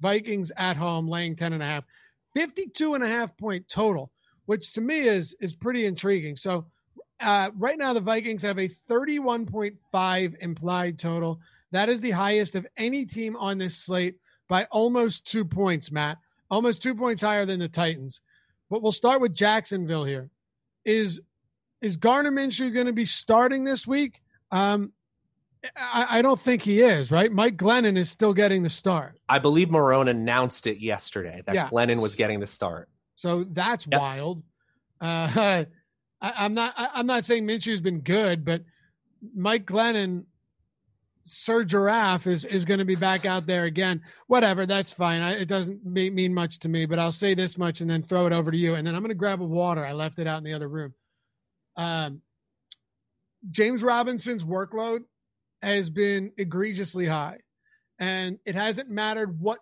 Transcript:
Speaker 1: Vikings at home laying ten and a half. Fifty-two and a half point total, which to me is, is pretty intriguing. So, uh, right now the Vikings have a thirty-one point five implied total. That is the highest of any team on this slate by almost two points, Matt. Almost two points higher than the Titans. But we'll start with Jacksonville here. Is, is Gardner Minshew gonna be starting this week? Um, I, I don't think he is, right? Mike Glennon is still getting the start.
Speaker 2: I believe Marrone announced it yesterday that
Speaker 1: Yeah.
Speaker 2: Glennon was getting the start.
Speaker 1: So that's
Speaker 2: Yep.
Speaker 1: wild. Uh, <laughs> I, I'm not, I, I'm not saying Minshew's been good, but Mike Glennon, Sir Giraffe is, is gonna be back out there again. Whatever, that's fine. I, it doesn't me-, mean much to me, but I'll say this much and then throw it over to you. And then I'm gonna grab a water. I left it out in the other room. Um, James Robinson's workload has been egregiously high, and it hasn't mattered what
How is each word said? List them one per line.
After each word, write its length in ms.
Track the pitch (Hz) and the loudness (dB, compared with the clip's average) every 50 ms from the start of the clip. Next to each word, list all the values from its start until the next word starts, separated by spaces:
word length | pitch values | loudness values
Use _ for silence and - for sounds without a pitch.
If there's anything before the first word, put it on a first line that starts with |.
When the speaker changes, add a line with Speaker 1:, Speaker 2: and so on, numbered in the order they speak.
Speaker 1:
Vikings 500 | 156 196 202 220 214 226 208 202 180 160 - | 0 0 0 0 -2 -4 -4 -4 -6 -6 -6
at 220 | - 185 185 175 143 | -4 -2 -2 -2 -2
home 280 | 170 175 170 165 165 | -2 -2 -2 -2 -4
laying 300 | 160 165 170 175 165 160 | -4 -4 -4 -4 -6 -4
ten 160 | 165 170 170 | -4 -4 -4
and 100 | 165 156 | -4 -4
a 40 | 147 | -4
half. 180 | 143 151 143 - _ _ _ _ _ _ _ _ _ - | -4 -6 -6 -8 _ _ _ _ _ _ _ _ _ -4
Fifty-two 580 | 277 330 294 - 381 392 240 - - 311 311 294 | -4 -4 -2 -4 -8 -8 -8 -4 -4 -2 0 0
and 80 | 269 | 0
a 60 | 247 214 | 0 0
half 260 | 226 240 233 185 - - | 0 -2 -4 -6 -8 -8
point 280 | 202 214 190 180 185 | -8 -6 -6 -6 -8
total, 460 | - - 190 214 214 190 147 131 - _ _ _ _ _ _ _ | -6 -2 0 0 0 0 -2 -6 -10 _ _ _ _ _ _ _
which 300 | - 214 180 - - - | -4 -4 -4 -4 -8 -6
to 80 | 220 | -4
me 160 | 226 262 320 311 277 233 | -2 -2 0 2 4 4
is, 260 | 208 185 160 - - - | 4 2 0 -4 -8 -8
is 140 | 202 175 - | -8 -8 -8
pretty 320 | - - 240 247 240 220 | -6 -4 -2 -2 0 0
intriguing. 500 | 202 180 - 185 196 196 180 151 151 143 | -2 -2 -2 0 0 0 0 -2 -6 -10
So, 300 | - - 190 180 170 165 165 _ _ _ _ _ - - _ _ - | -8 -4 -4 -4 -4 -4 -8 _ _ _ _ _ -20 -20 _ _ -4
uh, 300 | 233 214 202 202 190 202 220 | 0 2 2 2 2 0 -2
right 220 | 190 220 262 311 311 | -2 -2 -2 0 0
now 160 | 277 262 247 | -2 0 0
the 60 | 233 | 0
Vikings 400 | 185 220 220 226 214 233 220 190 | 0 0 0 0 -2 -4 -4 -4
have 160 | 202 208 196 190 | -4 -4 -2 -2
a 100 | 190 180 | -4 -4
thirty-one 800 | 185 - _ - 233 240 277 302 294 294 269 247 240 233 226 | -6 -10 _ -2 0 0 0 0 -2 -2 0 0 0 -2 -4
point 300 | - 190 220 208 208 208 - _ _ | -6 -6 -6 -6 -6 -8 -12 _ _
five 440 | - 185 185 185 185 185 185 175 160 - | -2 0 2 2 2 2 0 -2 -4 -6
implied 560 | 180 175 165 160 160 175 180 180 180 175 170 165 | -8 -6 -6 -4 -2 -2 -2 0 -2 -2 -4 -4
total. 420 | - 170 165 170 165 165 165 165 - _ _ _ _ _ | -4 -4 -2 -2 -2 -4 -4 -6 -10 _ _ _ _ _
That 180 | 180 185 208 226 | 0 0 2 2
is 100 | 247 233 | 0 0
the 80 | 220 247 | 0 -2
highest 440 | 190 175 196 202 208 214 208 - - | 0 0 2 2 2 2 0 0 -2
of 120 | 185 180 - _ | -6 -8 -8 _
any 300 | - 220 240 269 285 262 | -4 -4 -2 -2 -4 -4
team 300 | - - 226 226 220 220 | -6 -6 -6 -6 -6 -6
on 200 | - 202 196 196 | -4 -4 -4 -2
this 220 | 190 185 180 170 - | -2 -4 -4 -6 -6
slate 380 | - 175 185 180 180 180 180 _ _ _ _ _ _ - | -6 -2 -2 0 0 -2 -4 _ _ _ _ _ _ 0
by 140 | 180 185 - - | 0 2 2 2
almost 560 | - 214 226 240 247 247 233 226 165 - - | 2 2 2 4 4 2 2 2 0 -4 -6
two 200 | - - 220 202 | -4 -2 -2 -2
points, 440 | 160 - 185 202 190 170 151 - - | -2 0 0 2 2 2 0 -2 -4
Matt. 280 | 147 151 147 147 156 - _ _ _ _ _ - | -2 -2 -2 -2 -2 -6 _ _ _ _ _ -2
Almost 320 | 190 220 233 240 214 - | 0 2 2 2 0 0
two 120 | - 262 247 | -2 -4 -2
points 280 | 208 247 240 226 165 | 0 0 -2 0 0
higher 240 | 208 214 208 208 202 | 0 0 2 2 0
than 120 | 190 190 180 | 0 -2 -2
the 100 | 175 160 | -4 -4
Titans. 500 | 165 165 170 165 165 135 131 135 - - _ _ _ _ _ _ _ _ _ - | -2 0 0 0 -2 -4 -8 -14 -14 -16 _ _ _ _ _ _ _ _ _ -8
But 140 | 196 226 | -6 -2
we'll 100 | 214 220 | 0 0
start 300 | - - - 240 269 269 | 0 2 4 4 4 4
with 100 | 254 226 | 2 0
Jacksonville 720 | 156 - 208 208 214 220 - - 202 190 175 160 165 156 147 | 2 2 2 2 2 2 0 -4 -4 -4 -4 -2 -2 -2 -2
here. 240 | 139 139 131 131 - _ _ _ _ _ _ _ _ _ _ - | -4 -6 -6 -10 -14 _ _ _ _ _ _ _ _ _ _ 0
Is, 380 | 220 214 220 214 190 165 165 - _ _ _ _ _ _ _ _ _ _ _ | 0 2 2 2 0 -4 -8 -12 _ _ _ _ _ _ _ _ _ _ _
is 160 | 240 208 175 | -4 -4 -2
Gardner 360 | 156 - 226 254 277 294 294 | 2 4 4 4 4 4 2
Minshew 420 | 277 277 269 269 - - 262 254 220 | 0 0 0 -2 -2 -2 -2 -2 0
gonna 180 | 247 247 247 | 0 0 0
be 140 | 233 226 226 | 0 0 0
starting 580 | - - - - - 220 233 247 254 269 269 262 | 0 -2 -2 2 4 6 6 6 4 2 0 0
this 220 | 269 269 - - | 0 -2 -2 -2
week? 340 | 220 269 285 294 254 - _ _ _ _ _ _ _ | 0 0 0 0 -2 -4 _ _ _ _ _ _ _
Um, 420 | 190 185 196 202 208 208 202 202 - _ _ _ _ _ _ _ _ _ _ _ _ _ - 262 - | 0 2 2 2 2 0 -2 -4 -10 _ _ _ _ _ _ _ _ _ _ _ _ _ -16 -14 -10
I, 420 | 294 254 247 240 233 247 240 233 226 | -8 -6 -2 0 0 0 2 4 4
I 40 | |
don't 160 | 240 269 262 - | 4 4 4 2
think 240 | - 262 247 220 | 2 0 0 0
he 180 | - 208 202 214 | 2 2 6 6
is, 300 | 247 240 190 147 135 117 | 6 6 6 4 2 2
right? 220 | 151 170 202 233 | 4 4 4 4
Mike 240 | 214 190 220 - 202 | 4 4 2 2 2
Glennon 400 | 160 185 208 240 254 233 208 190 | 2 4 4 4 6 4 4 4
is 120 | 185 175 160 | 2 0 0
still 240 | - - 220 214 196 | 0 2 2 4 4
getting 280 | 190 208 202 190 190 | 4 4 4 4 2
the 80 | 175 160 | 2 0
start. 480 | - - - 190 180 156 135 - - _ _ - | -2 -2 0 0 0 0 -2 -6 -12 _ _ 2
Speaker 2:
I 120 | 131 139 | 2 4
believe 260 | 139 147 151 165 180 165 | 6 6 6 6 6 6
Marrone 400 | 160 156 143 135 131 135 131 127 | 6 6 6 6 6 6 4 4
announced 580 | 120 117 113 120 120 127 127 120 - - - 117 | 2 2 2 2 2 2 2 2 -2 -2 -2 -4
it 100 | 104 101 | -4 -2
yesterday 640 | 110 110 104 98 - - - 104 87 85 85 92 - | -2 -4 -4 -4 -6 -6 -8 -6 -6 -8 -10 -10 -4
that 100 | - 98 | -2 -2
Speaker 1:
Yeah. 120 | 185 151 123 | 0 0 0
Speaker 2:
Glennon 320 | 117 117 120 120 117 117 | 2 2 4 4 4 2
was 140 | 110 104 101 | 0 0 0
getting 240 | - 110 107 107 101 | 0 0 0 0 -2
the 80 | 101 | -4
start. 420 | - - - 104 90 82 82 - - _ _ _ _ _ | -4 -4 -4 -4 -4 -6 -8 -12 -16 _ _ _ _ _
Speaker 1:
So 260 | - - 175 175 175 | -8 -4 -2 -2 -2
that's 420 | 175 190 160 180 180 220 240 180 - 151 | -4 -4 -4 -2 -2 -2 -2 -4 -2 0
Speaker 2:
Yep. 100 | 139 143 | 0 0
Speaker 1:
wild. 420 | 139 135 135 135 143 165 180 160 - _ _ _ _ _ _ _ _ _ _ - | 2 0 -4 -6 -6 -6 -8 -10 -12 _ _ _ _ _ _ _ _ _ _ -6
Uh, 640 | 170 165 165 165 165 156 120 220 214 202 190 175 151 | -4 -2 -2 0 -2 0 2 4 4 4 4 2 0
<laughs> 0 | - - _ _ _ _ _ _ _ _ _ | -4 -10 _ _ _ _ _ _ _ _ _
I, 120 | - 208 233 214 | -8 -6 -4 -2
I'm 160 | 202 208 214 | -2 -2 0
not, 180 | 233 233 247 - | -2 -2 -2 -2
I, 120 | - 240 - 294 | -4 -6 -4 -2
I'm 120 | 262 240 | -2 0
not 180 | 247 254 240 - | 0 0 0 2
saying 240 | 214 240 233 214 208 | 2 0 0 0 0
Minshew's 320 | 220 220 160 226 220 190 | -2 -2 -2 -4 -4 -2
been 200 | 165 190 180 156 | -2 -2 -2 -2
good, 440 | 131 156 185 214 214 190 175 165 143 | 0 0 2 2 2 2 0 0 0
but 180 | 170 165 170 170 - _ _ _ _ _ _ _ _ _ _ - 233 247 | -2 -2 -4 -4 -10 _ _ _ _ _ _ _ _ _ _ -20 -12 -8
Mike 320 | 190 180 208 226 233 196 | -2 0 2 0 0 0
Glennon, 580 | - 185 214 226 233 226 208 196 185 180 175 - - _ _ _ _ _ _ _ _ _ _ _ _ _ _ _ _ _ _ _ | 0 0 2 2 2 2 0 0 -2 -4 -6 -8 -12 _ _ _ _ _ _ _ _ _ _ _ _ _ _ _ _ _ _ _
Sir 400 | - - - - - 226 233 226 | -14 -12 -8 -2 0 2 2 2
Giraffe 640 | 165 185 202 196 202 220 233 214 190 180 170 170 180 | 2 2 2 4 4 4 4 4 4 2 2 2 0
is, 160 | 180 160 - | -2 -2 -2
is 200 | - 196 190 170 | -2 -2 0 0
gonna 200 | 165 202 196 196 | 2 0 2 2
be 100 | 185 185 | 0 0
back 320 | 165 190 190 190 185 - | 2 2 2 2 2 0
out 200 | 190 185 185 160 | 0 -2 -2 0
there 180 | 165 180 175 170 | 0 0 0 0
again. 380 | 165 156 180 190 185 175 160 - - - - _ - | 0 0 0 0 0 0 -2 -6 -12 -20 -20 _ 2
Whatever, 380 | 247 247 226 202 185 185 190 | 4 6 6 4 4 2 0
that's 260 | 185 196 196 190 - | 0 0 0 -2 -4
fine. 280 | - - 180 170 165 165 | -4 -2 0 0 2 0
I, 120 | 170 175 | 0 -2
it 160 | 202 208 190 160 | -2 -2 -2 -2
doesn't 360 | 196 190 180 175 196 202 - | -2 -2 -2 -4 -6 -8 -10
me-, 260 | 180 180 190 185 190 | -4 -2 0 0 0
mean 220 | 196 185 185 180 | 0 0 0 0
much 280 | 180 175 170 165 165 - | 0 0 -2 -2 -4 -6
to 80 | - 165 | -4 -2
me, 180 | 165 165 160 | 0 0 0
but 140 | 151 170 165 | 0 0 0
I'll 100 | 170 165 | 0 0
say 240 | 165 - 208 196 190 | 0 0 2 2 2
this 240 | 180 185 175 - 180 | 2 0 -2 -2 -2
much 220 | 175 170 165 - | -2 -2 -2 -2
and 100 | 170 165 | -2 -2
then 120 | 165 165 | -2 -2
throw 240 | 160 - 185 180 180 | 0 0 2 2 4
it 60 | 170 | 4
over 200 | 170 170 160 160 | 2 2 0 0
to 40 | 160 | 0
you. 200 | 165 170 165 165 | 0 0 0 0
And 100 | 156 151 | 0 -2
then 80 | 170 165 | -2 -4
I'm 80 | 180 | -4
gonna 120 | 208 226 220 | -4 -4 -4
grab 280 | 170 196 202 196 180 | -2 -2 -2 -2 -2
a 20 | 180 | -4
water. 380 | 165 160 175 175 175 170 160 147 | -2 0 0 0 0 0 -2 -4
I 80 | 139 | -4
left 280 | 143 151 156 156 165 - | -4 -6 -6 -6 -6 -4
it 80 | 165 160 | -4 -4
out 100 | 156 160 | -4 -4
in 60 | 151 | -6
the 80 | 151 156 | -8 -8
other 140 | 151 151 139 | -8 -8 -8
room. 260 | 151 156 151 135 131 _ _ _ _ _ _ _ _ _ _ _ _ _ _ _ _ | -8 -8 -10 -10 -12 _ _ _ _ _ _ _ _ _ _ _ _ _ _ _ _
Um, 440 | 170 170 170 165 160 156 143 139 151 - _ _ _ _ _ _ _ _ _ - - _ _ _ _ _ _ _ _ _ _ _ _ 240 185 | -6 -4 -4 -2 -2 -4 -4 -6 -10 -16 _ _ _ _ _ _ _ _ _ -20 -20 _ _ _ _ _ _ _ _ _ _ _ _ -14 -6
James 320 | 160 214 208 226 254 233 | 0 0 2 2 2 0
Robinson's 640 | 220 247 240 240 240 254 247 208 - 247 240 208 165 | 2 2 2 2 2 0 -2 -4 -4 -6 -6 -6 -4
workload 560 | 160 180 185 196 190 226 220 226 233 226 233 240 _ _ _ _ _ _ _ _ _ _ _ | -4 -4 -4 -4 -4 -6 -6 -4 -4 -4 -6 -8 _ _ _ _ _ _ _ _ _ _ _
has 280 | 208 202 202 202 190 165 | -4 0 0 0 0 -2
been 420 | 151 196 202 202 202 196 190 202 - | 0 0 2 2 2 0 -4 -6 -6
egregiously 720 | - 196 170 151 180 202 220 202 185 196 - - 185 180 | -6 -6 -4 -2 -2 -2 -2 -4 -4 -6 -4 -4 -2 -2
high, 320 | 160 156 151 147 151 - - _ _ _ _ _ _ _ _ _ _ _ - | 0 0 -2 -4 -6 -10 -14 _ _ _ _ _ _ _ _ _ _ _ -6
and 400 | 185 185 185 185 185 185 190 208 _ | -4 -2 -2 -2 -4 -4 -6 -8 _
it 100 | 208 170 | -6 -4
hasn't 360 | 190 208 220 208 214 277 254 | -2 -2 -2 -2 -4 -6 -6
mattered 500 | 208 208 214 214 220 220 214 196 170 156 | -4 -2 -2 -2 -2 -2 -4 -4 -4 -4
what 180 | 175 214 233 240 | -2 -2 -2 -4